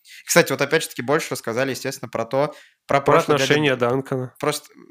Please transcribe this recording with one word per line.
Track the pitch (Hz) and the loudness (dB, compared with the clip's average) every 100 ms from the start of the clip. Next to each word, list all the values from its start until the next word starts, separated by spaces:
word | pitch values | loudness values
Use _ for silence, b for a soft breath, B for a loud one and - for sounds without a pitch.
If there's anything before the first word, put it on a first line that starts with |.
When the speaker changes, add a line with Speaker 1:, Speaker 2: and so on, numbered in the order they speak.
| B B B | B B B
Speaker 1:
Кстати, | 175 151 | 2 2
вот | 135 | 0
опять | 139 160 | 0 -2
же | - | -2
таки | - | -8
больше | 123 156 - | -2 -2 -2
рассказали, | 131 117 113 135 | -8 -6 -4 -4
естественно, | 120 135 135 120 | -4 -8 -10 -8
про | - | -8
то, | 113 135 147 B B B - | -4 -2 -2 B B B -2
про | 143 | 0
Speaker 2:
Про | |
Speaker 1:
прошлое | 143 156 151 147 | 4 4 4 2
дяди | 135 | 4
Speaker 2:
отношения | 147 147 123 | 4 2 2
Speaker 1:
Д-, | |
Speaker 2:
Данкана. | 120 135 135 131 127 - | 0 0 -4 -6 -8 -6
Speaker 1:
просто, | 147 147 - - - | -4 -4 -8 -20 -10